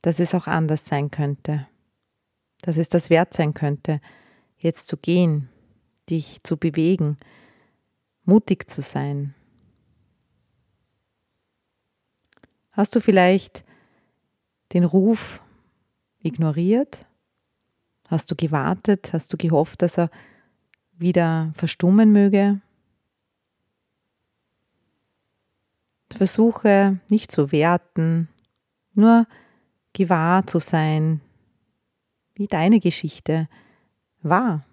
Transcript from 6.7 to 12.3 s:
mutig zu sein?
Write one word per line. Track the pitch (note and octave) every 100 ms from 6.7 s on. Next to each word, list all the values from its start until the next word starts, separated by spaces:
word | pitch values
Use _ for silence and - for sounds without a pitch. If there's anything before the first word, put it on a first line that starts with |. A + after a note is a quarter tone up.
| D3 D#3+ F#3 D3+ D3 _ _ _ _ _ _ _ _ _ _
mutig | - G#3 - F#3 -
zu | -
sein? | C#3 C#3 C#3 C#3+ C#3+ C#3 _ _ _ _ _ _ _ _ _ _ _ _ _ _ _ _ _ _ _ _ _ _ _ _ _ _ _ _ _